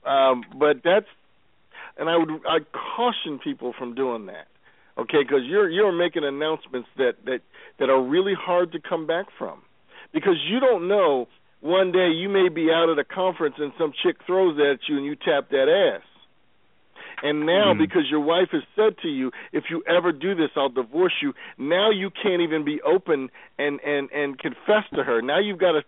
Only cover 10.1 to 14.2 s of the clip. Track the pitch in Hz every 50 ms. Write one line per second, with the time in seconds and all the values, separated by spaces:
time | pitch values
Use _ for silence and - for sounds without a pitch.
10.1 | - 156 - 202 175 156 139 156 208 262 269 262 233 180 170 180 202 208 185 156
11.1 | 139 127 120 _ _ _ _ _ _ _ - 151 175 190 190 185 165 185 185 175
12.1 | 160 160 180 196 196 196 185 180 156 165 160 160 160 165 170 165 160 147 135 _
13.1 | - 185 185 185 170 - 165 147 - - 151 143 - - 165 151 131 - - 180
14.1 | 156 _